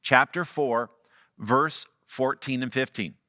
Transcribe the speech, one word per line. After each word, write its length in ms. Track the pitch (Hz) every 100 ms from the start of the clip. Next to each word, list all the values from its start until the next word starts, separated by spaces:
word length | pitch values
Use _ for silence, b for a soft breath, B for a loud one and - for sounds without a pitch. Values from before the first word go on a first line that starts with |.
chapter 420 | - 127 143 175
four, 460 | 170 - 139 117 120 _ b b b _
verse 480 | 104 127 156 - - _ _
fourteen 560 | - 131 - - 127
and 120 | 127
fifteen. 400 | 131 131 - 92 -